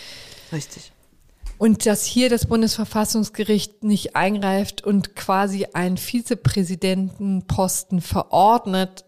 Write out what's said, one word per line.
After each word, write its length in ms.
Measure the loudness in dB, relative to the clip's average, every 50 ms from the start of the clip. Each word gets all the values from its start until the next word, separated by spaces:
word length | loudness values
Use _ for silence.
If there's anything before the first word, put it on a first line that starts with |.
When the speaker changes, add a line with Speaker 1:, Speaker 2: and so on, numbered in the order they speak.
| -20 -20 -20 -20 -20 -20 -20 -20 -12 -10
Speaker 1:
Richtig. 400 | -8 -8 -8 -10 -14 -20 -20 -20 _ _ _ _ _ _ _ _ _ _ -12 -12 -4 2
Speaker 2:
Und 260 | 2 4 4 4 2
dass 220 | 0 0 0 -2
hier 240 | -2 0 2 2 2
das 160 | 2 0 0
Bundesverfassungsgericht 1400 | 0 2 2 2 2 0 -2 -4 -2 -2 -2 0 0 0 0 0 -2 -4 -4 0 0 0 0 0 -4 _ _ 0
nicht 320 | 0 2 0 0 -2 -2
eingreift 640 | 0 0 0 0 0 0 0 0 0 -2 -2 -6 -6
und 320 | -2 0 2 2 0 -2 -8
quasi 520 | -8 -4 0 0 0 0 0 -2 -4 -6 -4 -4
einen 240 | -2 -2 -2 -2 -4
Vizepräsidentenposten 2000 | -4 -4 -4 -4 -4 -4 -4 -2 0 0 0 0 -2 -2 -2 -2 -2 0 0 0 -2 -4 -6 -6 -4 -2 -2 -2 -2 -2 0 0 0 0 -2 -4 -4 -2 -2 -2
verordnet 1040 | -2 -2 -2 -4 -2 2 4 4 6 6 4 4 2 0 -2 -2 -2 -2 -6 -12 -20